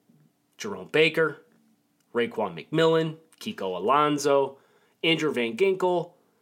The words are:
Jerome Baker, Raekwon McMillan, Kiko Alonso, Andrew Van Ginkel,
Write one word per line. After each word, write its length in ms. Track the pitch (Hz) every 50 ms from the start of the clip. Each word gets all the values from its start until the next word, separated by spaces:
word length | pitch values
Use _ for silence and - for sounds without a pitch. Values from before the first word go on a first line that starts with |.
| _ _ _ _ _ _ _ _ _ _ _
Jerome 320 | - - 107 98 92 92 85
Baker, 540 | - 147 160 160 160 165 160 151 156 - - _ _ _ _ _ _ _ _ _ _ _ _ _ -
Raekwon 460 | 120 117 113 - 117 107 95 85 80
McMillan, 600 | 73 - 151 160 165 160 160 160 165 160 156 - _ _ _ _
Kiko 380 | - 113 104 - 98 95 92
Alonso, 800 | 90 92 110 135 147 147 147 151 143 - 147 143 139 139 135 - - _ _ _ _ _ _ _ _ -
Andrew 260 | 165 165 156 156 147
Van 260 | 123 120 120 113 113
Ginkel, 560 | 113 190 196 190 185 180 180 180 175 165 - - _ _ _ _ _